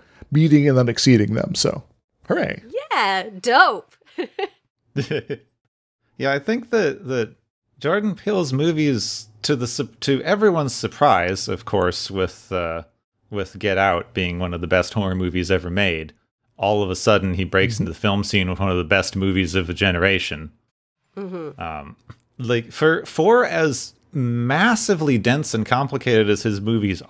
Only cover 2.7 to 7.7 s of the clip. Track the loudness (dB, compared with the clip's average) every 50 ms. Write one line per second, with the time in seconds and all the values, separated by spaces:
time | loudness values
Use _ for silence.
2.7 | -8 -8 -6 -4 -2 0 0 0 0 -2 -4 -6 -10 -6 0 4 6 6 6 6
3.7 | 4 -4 -8 _ _ _ _ _ -10 -10 -10 -10 _ -10 -10 -10 _ _ _ _
4.7 | _ _ _ _ -6 -6 -4 -4 -4 -6 -6 -8 -12 -12 _ _ _ _ _ _
5.7 | _ _ _ _ _ _ _ _ _ -4 -2 -2 -2 -2 -2 -2 -4 -4 -4 -2
6.7 | 0 0 2 0 -2 -4 -6 -4 -2 -2 -2 -4 -6 _ _ _ _ _ _ _